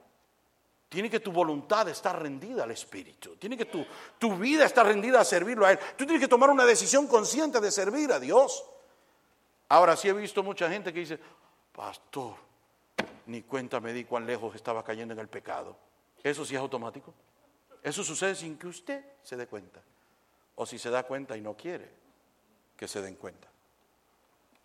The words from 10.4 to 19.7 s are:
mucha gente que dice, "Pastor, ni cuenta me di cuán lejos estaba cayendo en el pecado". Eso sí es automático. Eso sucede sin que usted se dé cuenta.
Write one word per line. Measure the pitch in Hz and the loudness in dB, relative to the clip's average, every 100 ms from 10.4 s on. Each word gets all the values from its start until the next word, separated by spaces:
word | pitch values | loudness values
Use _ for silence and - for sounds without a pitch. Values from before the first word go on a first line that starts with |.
mucha | 196 196 170 | -6 -4 -4
gente | 185 190 | -4 -8
que | 165 | -10
dice, | 165 160 - - _ _ _ | -10 -12 -14 -20 _ _ _
"Pastor, | - 101 98 _ 143 123 104 - _ _ _ _ - - - - | -16 -14 -14 _ -12 -10 -14 -20 _ _ _ _ -10 -10 -12 -16
ni | 117 | -16
cuenta | 101 135 123 127 | -8 -8 -6 -6
me | 113 | -6
di | 120 | -8
cuán | 113 123 113 | -6 -6 -4
lejos | 120 110 | -6 -6
estaba | 107 110 113 | -10 -8 -6
cayendo | 110 110 117 | -6 -8 -10
en | 110 | -12
el | 107 | -14
pecado". | - - - 90 - _ _ _ _ | -14 -10 -10 -12 -18 _ _ _ _
Eso | 143 147 | -6 -6
sí | 143 | -6
es | 135 | -8
automático. | 135 127 113 120 160 - _ _ _ _ _ - | -6 -8 -10 -14 -20 -20 _ _ _ _ _ -12
Eso | 147 151 | -8 -6
sucede | 185 156 190 | -6 -4 -4
sin | 190 165 151 | -4 -10 -14
que | 175 | -14
usted | 170 - 277 277 _ | -14 -12 -12 -14 _
se | - 123 | -14 -12
dé | 120 | -12
cuenta. | 104 90 | -14 -16